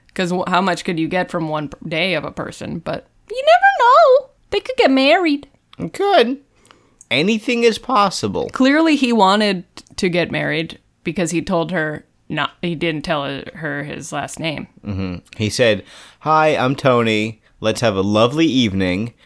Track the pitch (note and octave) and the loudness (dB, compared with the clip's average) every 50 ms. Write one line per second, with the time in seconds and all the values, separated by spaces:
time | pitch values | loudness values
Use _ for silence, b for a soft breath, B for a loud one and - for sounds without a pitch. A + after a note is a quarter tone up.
0 | _ _ - - F#3 E3+ F3+ F#3 - - F3+ F3+ F#3+ F#3+ F3 E3+ - - F3+ D#3+ | _ _ -6 -4 -4 -2 -2 -2 -2 0 0 0 2 0 -2 -2 -4 -6 -4 -4
1 | D#3+ D#3+ E3+ F3+ F3+ F3+ - F3+ D#3+ D#3 D3+ D3+ D3+ - - - - E3 E3 D#3+ | -2 -2 -2 -2 -2 -2 -4 -6 -4 -4 -4 -6 -6 -8 -10 -12 -10 -8 -4 -2
2 | F3 F#3+ F3 D3+ - - - - C#3 - - - - - - F3 D#3+ - - - | -2 -2 -2 -2 -4 -6 -8 -10 -10 -10 -10 -12 -10 -10 -10 -10 -8 -8 -8 -8
3 | - _ _ _ _ - G#4+ B4+ C5+ D5+ E5 F#5 G5 G5 G5 F5 A#4+ A#4 C5 D#5 | -10 _ _ _ _ -12 -8 -2 2 4 4 6 6 4 2 4 4 6 6 8
4 | E5+ C#5 B4+ C#5+ C5 - _ _ _ - - G#4 - - B4+ - A4+ C#4 C4+ C4 | 8 6 6 4 2 -2 _ _ _ -6 -6 -6 -6 -4 0 2 2 4 4 4
5 | C4 C#4 D#4+ F#4+ F4+ D#4+ C#4+ C#4+ - - _ _ _ _ _ - - - - - | 4 4 4 4 4 2 0 -2 -4 -10 _ _ _ _ _ -10 -10 -8 -4 -2
6 | F#4+ G4+ G4 D#4+ A#3 A3+ C#4 C#4 - _ _ b b b b b b b b b | 0 2 4 4 4 2 0 -6 -10 _ _ b b b b b b b b b
7 | b - A#2 C3 D#3+ G3 A#3 G#3+ - - A#3+ A#3 A#3 A#3 G#3 - - - C4 G#3+ | b -4 -2 0 2 2 0 0 -2 -2 0 2 2 2 2 0 -4 -2 0 2
8 | G3+ F#3+ - - - G#3 F#3+ - - G#1 - - B3+ C4 C#4 D#4 E4 E4 D4+ D4 | 2 2 0 -2 -4 -4 -2 -4 -4 -4 0 2 4 4 4 4 4 2 2 2
9 | C4+ A#3+ A#3 A3+ F#3+ F#3 G3 G#3 G#3+ G#3 G3 F3 E3+ _ - - - - - - | 2 2 2 4 4 4 4 4 2 0 -2 -4 -6 _ -20 -20 -20 -20 -8 -4
10 | - F#3 E3+ F3 E3 - - D3+ D3 D3 D3 D#3 D#3+ E3 - - _ _ _ _ | -2 0 0 0 -2 -2 -2 -4 -4 -2 -2 -4 -4 -6 -10 -18 _ _ _ _
11 | - F3+ D#3+ - F3+ E3 F3 E3 - - F#3+ E3 E3 D#3 F3+ F3+ D#3 D3+ D3+ - | -10 -6 -4 -4 -2 -2 -2 -4 -2 -2 -2 -2 -2 -2 -4 -4 -4 -4 -6 -10
12 | - _ _ _ _ - E3+ D3+ C#3+ - - _ - F3 E3+ C#3 D#3+ E3 D#3 D3+ | -14 _ _ _ _ -8 -6 -4 -4 -6 -6 _ -6 -6 -4 -4 -4 -4 -4 -4
13 | C#3+ - D#3+ D3 C#3 C#3 C#3 C3+ - - - - D#3+ D3+ C#3+ C#3+ D3 D3 - - | -4 -4 -4 -4 -4 -6 -8 -10 -12 -14 -14 -10 -8 -8 -6 -8 -8 -10 -10 -12
14 | D3 - D#3+ D3 C#3 C#3+ - - D3+ E3 D3 - - - _ _ - G#2 G2+ F#2+ | -12 -10 -8 -8 -8 -8 -10 -8 -8 -8 -8 -8 -10 -14 _ _ -10 -8 -6 -6
15 | F#2+ F#2 F2+ F2 - _ - - A2 G#2 - - B2+ A2+ G#2+ F#2+ - B B B | -6 -6 -8 -10 -14 _ -8 -6 -4 -2 0 2 2 2 2 0 -4 B B B
16 | B B B B - D3+ D#3 D#3 D#3 D#3 D3 F2+ B2 B2+ C#3 B2+ - C3+ B2 A#2+ | B B B B -2 0 2 4 4 4 2 2 0 0 -2 0 2 2 2 2
17 | A#2 A2+ A2 G#2+ G#2+ A2+ A2 - _ _ _ - - A2 A2 - B2+ A2+ G2+ F#2+ | 2 2 0 0 -2 -4 -6 -12 _ _ _ -4 -2 -2 -2 0 0 0 2 2
18 | F#2+ G2+ G#2 G#2+ A2+ A#2+ C#3 D#3 E3 D#3+ A#2 C3 B2 G#2+ F#2 F#2+ F#2+ F#2 F2+ F#2+ | 0 2 4 4 4 4 2 2 0 2 2 2 2 2 0 0 -2 -2 -2 -4
19 | A2 A#2+ - b b | -4 -8 -10 b b